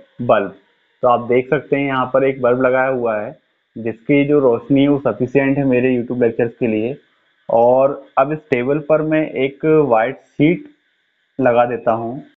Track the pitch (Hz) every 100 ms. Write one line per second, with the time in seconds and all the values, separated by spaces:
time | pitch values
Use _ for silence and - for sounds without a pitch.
0 | - - 120 110 98 - _ _ _ _
1 | 127 120 113 120 131 151 - 139 139 131
2 | 127 135 135 135 120 127 131 131 131 131
3 | 117 107 110 156 _ _ _ - 113 110
4 | - 143 143 147 135 117 - 139 143 139
5 | 131 107 127 143 135 139 139 123 127 127
6 | 120 123 120 110 117 - 120 107 113 147
7 | _ _ _ _ - 113 120 127 139 -
8 | - - 139 156 - 123 123 147 147 156
9 | 156 156 156 - 135 139 160 156 143 113
10 | 117 131 _ - 147 170 - _ _ _
11 | _ _ _ - 127 120 120 117 120 113
12 | 117 135 -